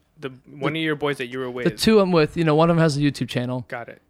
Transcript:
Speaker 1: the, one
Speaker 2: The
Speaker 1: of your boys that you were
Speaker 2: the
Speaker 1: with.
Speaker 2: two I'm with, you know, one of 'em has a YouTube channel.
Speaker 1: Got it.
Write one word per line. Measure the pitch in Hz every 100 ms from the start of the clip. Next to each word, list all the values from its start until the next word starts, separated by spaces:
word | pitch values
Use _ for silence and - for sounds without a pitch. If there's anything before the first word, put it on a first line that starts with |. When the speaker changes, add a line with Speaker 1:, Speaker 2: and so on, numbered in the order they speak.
| _ _
Speaker 1:
the, | 139 127 _
one | 143 135
Speaker 2:
The | 160
Speaker 1:
of |
your | 160 143
boys | 147 139
that | 123
you | 127
were | 127
Speaker 2:
the |
Speaker 1:
with. | 123 123 208
Speaker 2:
two | 220 220
I'm | 190
with, | 170 151 -
you |
know, | 160 151
one | 165
of | 170
'em |
has | 165 139
a |
YouTube | 147 131 123
channel. | 127 123 127 117
Speaker 1:
Got | 123 117
it. | - _